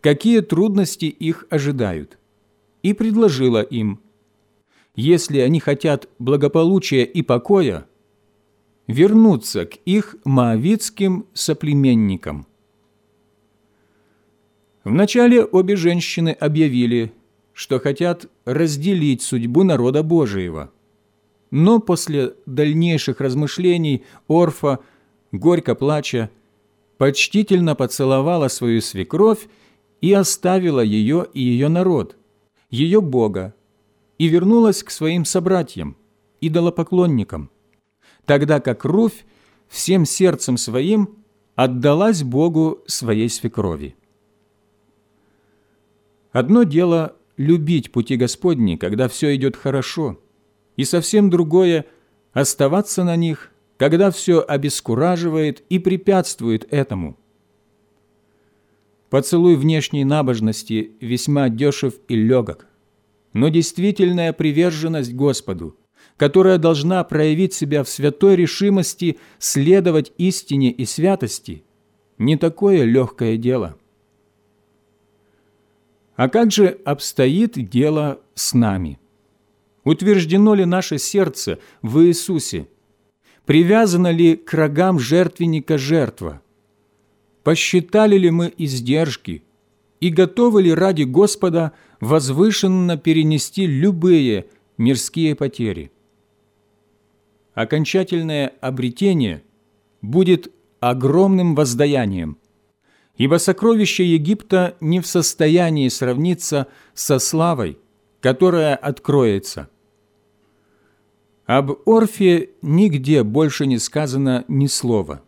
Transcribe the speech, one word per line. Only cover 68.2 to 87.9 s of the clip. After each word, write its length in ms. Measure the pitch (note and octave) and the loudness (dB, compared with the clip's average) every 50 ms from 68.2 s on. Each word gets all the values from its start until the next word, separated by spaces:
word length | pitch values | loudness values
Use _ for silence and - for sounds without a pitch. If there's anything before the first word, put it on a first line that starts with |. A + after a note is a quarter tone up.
| G3 G3 G3 | 4 4 6
решимости 840 | F3 F3 D#3+ - - G3 G3+ G#3 F#3+ E3+ - - _ F3+ E3+ D#3 - - - _ _ | 6 2 0 0 -2 0 0 2 0 0 -2 -6 _ -4 -4 -4 -6 -10 -20 _ _
следовать 720 | - - - C#3 C#3 D#3 F#3 G3 F#3 F3 D#3+ D#3 D3 - _ _ | -8 -4 -2 0 2 4 4 4 4 2 0 0 -2 -2 _ _
истине 520 | F3 F#3 F3+ - - - C#3+ C#3 C3+ B2 | -2 -2 -2 -4 -6 -4 -2 0 0 0
и 140 | B2 - C3 | 0 -2 -8
святости, 800 | - - - D3+ F#3 G3 F#3 - A2 - - _ - E2+ D2+ _ _ _ _ _ _ _ _ _ _ _ _ | -8 -6 -2 0 0 0 0 -4 -8 -8 -12 _ -16 -18 -18 _ _ _ _ _ _ _ _ _ _ _ _
не 180 | G#2+ C3 D#3+ | 0 0 0
такое 480 | D3 - E3+ D#3+ - G3+ G3+ G3 F3 C3+ | 0 0 -2 -2 0 0 2 4 4 2
лёгкое 540 | A#2 A#2 B2 B2+ A2 - - A#2+ A2+ A2 A2+ | 2 2 2 0 -2 -4 -6 -4 -4 -4 -2
дело. 400 | A2+ B2 B2+ B2 G2+ E2 D2 _ _ _ _ _ _ _ _ _ _ _ _ _ _ _ _ _ _ _ _ _ _ _ _ _ _ _ _ _ _ _ _ _ _ _ _ _ _ _ _ _ _ _ _ _ _ _ _ | -2 -2 -2 -2 -4 -6 -10 _ _ _ _ _ _ _ _ _ _ _ _ _ _ _ _ _ _ _ _ _ _ _ _ _ _ _ _ _ _ _ _ _ _ _ _ _ _ _ _ _ _ _ _ _ _ _ _
А 140 | - B2 C3 | -2 -2 0
как 200 | - A3 A#3 A3 | 2 2 2 2
же 280 | G3 G#3 G3+ F3+ F3 - - | 4 4 2 2 2 -2 -6
обстоит 680 | - D3 C#3 - - - - C3+ B2+ C#3+ F#3 A3+ A3+ - C#3+ B2 F#2+ | -6 -6 -6 -6 -10 -2 0 0 2 2 0 0 -2 -2 -6 -10 -4
дело 520 | - B2 C3+ D3+ D#3 D#3 D3+ D3 C#3 - _ _ _ | -2 0 0 2 0 -2 -2 -4 -6 -8 _ _ _
с 200 | - - - - | -10 -8 -2 0
нами? 440 | B2+ A#2 G#2+ G2 F#2 F2 D#2 C#2 - _ _ _ _ _ _ _ _ _ _ _ _ _ _ _ _ _ | 0 0 2 0 -4 -6 -8 -10 -14 _ _ _ _ _ _ _ _ _ _ _ _ _ _ _ _ _
Утверждено 720 | C3+ D#3+ D#3 F#3 G3 G#3 F#3+ E3+ D#3 E3+ G3 G#3 G#3+ G#3+ | -2 -2 0 2 2 2 2 2 2 2 4 4 4 4
ли 100 | G3 F#3 | 2 2
наше 340 | F3 F3 F#3 F#3 - D#3+ C#3+ | 0 0 -2 -4 -4 -6 -8
сердце 600 | - - - G3+ F#3+ D#3+ - - - - E2+ - - - _ _ - | -8 -4 -2 -2 -2 -2 -4 -8 -8 -8 -8 -8 -10 -20 _ _ -12
в 200 | A2 A2 D3+ E3 | -4 2 4 4
Иисусе? 640 | F3 E3+ E3+ - - F#3+ D#3+ - - - F2 C#2+ - _ _ _ _ _ _ _ _ _ _ _ _ _ _ _ | 4 4 0 -4 -6 -6 -6 -6 -6 -8 -10 -10 -12 _ _ _ _ _ _ _ _ _ _ _ _ _ _ _
Привязана 680 | - C#3+ D#3 F3 E3+ G#3 A3 A3+ G#3 F3 F3 F3+ F3 | 2 4 4 4 4 4 4 4 4 2 2 2 2
ли 240 | E3+ E3 E3+ E3 D#3+ | 2 4 4 4 4
к 200 | D#3+ - - - | 2 -2 -6 -2
рогам 440 | D#3 D#3+ D3+ D3 D#3 F3+ F#3+ F#3 D#3+ | 0 0 0 2 0 2 2 2 0
жертвенника 800 | B2 A2+ D3 F3 F3+ E3 - - E3+ E3+ D#3+ D#3 B2+ - D#3+ | 0 0 2 2 2 0 -2 -4 -2 -2 -2 -2 -2 -2 -2
жертва? 640 | D3 C3 C3+ D#3+ E3 C#3 G#2+ - - F#2+ D#2+ D2 C#2 _ _ _ _ _ _ _ _ _ _ _ _ _ _ _ _ _ _ _ _ _ | -2 0 0 0 0 0 -2 -6 -10 -12 -12 -12 -12 _ _ _ _ _ _ _ _ _ _ _ _ _ _ _ _ _ _ _ _ _
Посчитали 720 | D3 D#3+ D#3+ - - - F#3 E3 F3+ | 0 0 0 0 0 0 0 -2 2